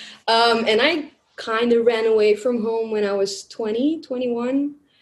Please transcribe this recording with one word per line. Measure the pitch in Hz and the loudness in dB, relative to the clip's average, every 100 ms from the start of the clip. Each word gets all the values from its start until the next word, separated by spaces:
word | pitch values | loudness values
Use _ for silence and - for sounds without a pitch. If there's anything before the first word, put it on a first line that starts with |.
| - - - | -20 -10 0
Um, | 226 233 226 220 | 2 4 2 2
and | 220 | 2
I | 285 330 294 _ _ - | 2 0 -6 _ _ -14
kinda | - 226 240 233 | -6 -2 2 4
ran | 226 226 226 | 2 2 2
away | 220 214 208 | 4 4 2
from | 254 240 | 0 -2
home | 220 226 226 | -2 -4 -2
when | 214 | -2
I | 202 | -2
was | 202 196 - - | 0 -2 -4 -14
twenty, | - 214 226 285 320 | -8 -4 0 -2 -2
twenty-one. | - 247 247 233 247 277 285 285 _ _ | -6 -6 -4 -2 -2 -2 -2 -8 _ _